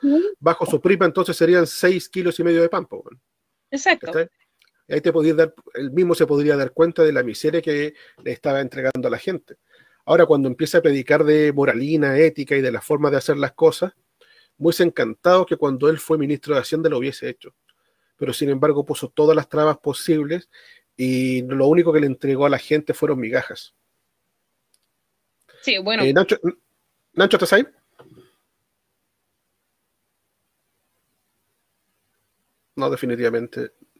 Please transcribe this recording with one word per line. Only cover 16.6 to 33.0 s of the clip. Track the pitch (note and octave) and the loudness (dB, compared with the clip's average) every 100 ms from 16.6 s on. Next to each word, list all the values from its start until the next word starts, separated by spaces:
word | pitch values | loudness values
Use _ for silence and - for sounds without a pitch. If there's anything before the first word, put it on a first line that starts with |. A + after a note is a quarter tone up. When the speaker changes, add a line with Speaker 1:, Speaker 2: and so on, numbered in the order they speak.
Speaker 2:
Hacienda | - D#3+ D#3+ | -2 -2 0
lo | C3 | -2
hubiese | C3+ - B2+ | -4 -8 -12
hecho. | - - _ _ _ _ _ _ - | -14 -20 _ _ _ _ _ _ -10
Pero, | C3 | -8
sin | - C#3 | -4 -2
embargo, | C3+ D3+ C#3+ C#3 | 0 0 0 -2
puso | - - | -6 -6
todas | - D3+ D3+ | 0 4 4
las | - | 2
trabas | D#3 D#3 D3 | 0 0 0
posibles | D3 C3 - D#3 C#3+ F3 - _ - _ _ - | -4 -4 -2 -2 -2 -6 -10 _ -20 _ _ -6
y | C3 B2+ C3 B2+ | -2 0 0 -2
lo | B2+ C3+ C3+ | -4 0 4
único | E3+ E3 | 4 4
que | D3+ | 2
le | C#3+ | 2
entregó | B2+ C#3 C3+ C#3+ | -2 -2 0 2
a | |
la | C3 | 0
gente | - D3+ D3+ | 0 -2 -2
fueron | - D3+ C3 | -4 -2 -4
migajas. | A2+ B2+ - - - _ _ _ _ _ _ _ _ _ _ _ _ _ _ _ _ _ _ _ | -2 -4 -6 -14 -20 _ _ _ _ _ _ _ _ _ _ _ _ _ _ _ _ _ _ _
Speaker 1:
Sí, | C4+ G3 | -6 -4
bueno. | G3 A3 | -2 -2
Speaker 2:
Eh, | C3+ | 2
Nacho, | D3+ F#3+ - F3 - _ _ _ _ _ | 2 2 0 -4 -8 _ _ _ _ _
Nacho, | - F#3+ F3+ | 0 2 2
¿estás | F3+ | 4
ahí? | G3+ C#4 _ _ _ - - _ _ _ _ _ _ _ _ _ _ _ _ _ _ _ _ _ _ _ _ _ _ _ _ _ _ _ _ _ _ _ _ _ _ _ _ _ _ _ _ _ _ _ _ _ - | 2 2 _ _ _ -20 -20 _ _ _ _ _ _ _ _ _ _ _ _ _ _ _ _ _ _ _ _ _ _ _ _ _ _ _ _ _ _ _ _ _ _ _ _ _ _ _ _ _ _ _ _ _ -6
No, | C3+ | -6
definitivamente | C3+ | -4